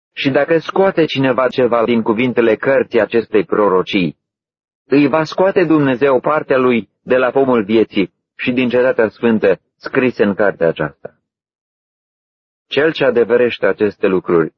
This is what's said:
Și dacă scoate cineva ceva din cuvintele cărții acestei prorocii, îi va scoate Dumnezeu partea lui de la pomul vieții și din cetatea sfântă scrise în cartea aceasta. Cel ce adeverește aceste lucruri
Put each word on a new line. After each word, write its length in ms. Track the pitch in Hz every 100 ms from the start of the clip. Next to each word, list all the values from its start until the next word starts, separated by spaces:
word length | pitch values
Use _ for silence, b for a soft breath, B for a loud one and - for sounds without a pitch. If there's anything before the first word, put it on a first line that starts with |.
| _
Și 160 | - 143
dacă 280 | 143 143 165
scoate 460 | - - 196 180
cineva 440 | 156 131 135 117 127
ceva 360 | 131 120 117
din 180 | 110 117
cuvintele 540 | 110 110 127 117 113 107
cărții 440 | 139 135 113 113
acestei 440 | 101 117 104 107
prorocii, 760 | 87 101 101 92 87 101 82 - _ _ _ _ _ _
îi 240 | - 143 143
va 160 | 156
scoate 400 | 156 - 190 196
Dumnezeu 560 | 165 156 139 123 139 127
partea 360 | - 151 - 135
lui 340 | 127 117 101 _
de 140 | - 127
la 140 | 123
pomul 340 | 139 131 120
vieții 480 | 98 113 104 104 90 _ _ -
și 160 | -
din 160 | 123 123
cetatea 400 | 123 127 127 107
sfântă 520 | - 117 110 101 90 _ _
scrise 480 | - - 127 -
în 100 | 104
cartea 340 | 95 101 78 82
aceasta. 520 | - 76 - - _ _ _ _ _ _ _ _ _ _ _ _ _ _ _ -
Cel 260 | 131 160
ce 120 | 156
adeverește 600 | 135 120 107 120 120 - 101
aceste 400 | 92 104 - 101
lucruri 460 | 92 - 85 78